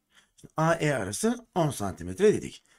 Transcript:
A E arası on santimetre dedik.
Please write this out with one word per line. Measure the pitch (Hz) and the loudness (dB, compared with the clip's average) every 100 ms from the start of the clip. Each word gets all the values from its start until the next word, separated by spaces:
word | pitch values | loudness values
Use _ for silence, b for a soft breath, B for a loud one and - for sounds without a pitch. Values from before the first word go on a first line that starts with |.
| _ b b b - - | _ b b b -10 0
A | 160 | 2
E | 170 151 | 2 2
arası | 131 92 101 220 240 - | 0 -2 -2 -2 -2 -4
on | 180 151 | 0 0
santimetre | 123 101 - 85 95 208 | 0 -6 -6 -8 2 4
dedik. | 139 67 - b | 4 -2 -14 b